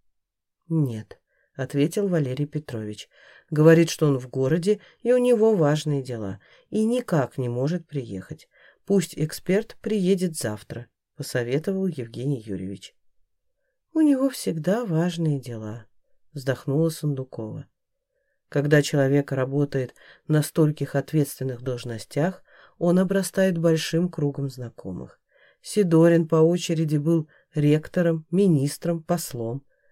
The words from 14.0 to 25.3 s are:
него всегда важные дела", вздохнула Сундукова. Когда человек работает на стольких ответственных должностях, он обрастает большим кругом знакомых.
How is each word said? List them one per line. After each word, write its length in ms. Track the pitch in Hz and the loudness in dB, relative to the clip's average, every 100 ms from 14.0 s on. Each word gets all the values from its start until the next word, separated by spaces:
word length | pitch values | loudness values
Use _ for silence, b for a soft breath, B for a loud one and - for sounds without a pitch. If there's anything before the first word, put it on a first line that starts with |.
него 280 | 302 262 269 | 4 4 0
всегда 560 | - 190 160 160 220 226 | -2 -6 -2 0 0 0
важные 540 | 160 175 165 160 139 | 0 0 0 0 -2
дела", 480 | 120 113 107 110 - _ _ _ _ | -4 -10 -10 -10 -14 _ _ _ _
вздохнула 580 | 143 131 127 - 143 165 | -10 -4 -4 -2 0 0
Сундукова. 760 | 160 147 135 131 - 110 107 - _ _ _ _ _ _ _ _ | -2 -4 -4 -8 -10 -10 -10 -14 _ _ _ _ _ _ _ _
Когда 340 | 147 147 151 | -2 4 4
человек 500 | 143 143 135 143 143 | 4 2 2 2 0
работает 640 | 131 131 139 143 139 127 B B B - | -2 -2 -2 -2 -2 -6 B B B 0
на 140 | 151 | 0
стольких 540 | 143 - 151 151 143 143 | 2 2 2 2 -4 -4
ответственных 680 | - 151 139 - 131 120 | -2 -2 -2 -4 -8 -6
должностях, 840 | 127 120 120 110 - 143 175 - b b b b | -8 -8 -8 -10 -8 -2 -2 -4 b b b b
он 220 | 175 180 | 2 2
обрастает 580 | 185 196 190 196 190 170 | 2 0 -2 0 0 2
большим 520 | 165 160 - 160 175 | 2 2 0 0 -2
кругом 400 | 170 143 135 139 | -2 -4 -2 -8
знакомых. 720 | 127 117 - 98 90 - _ _ | -8 -14 -12 -12 -10 -12 _ _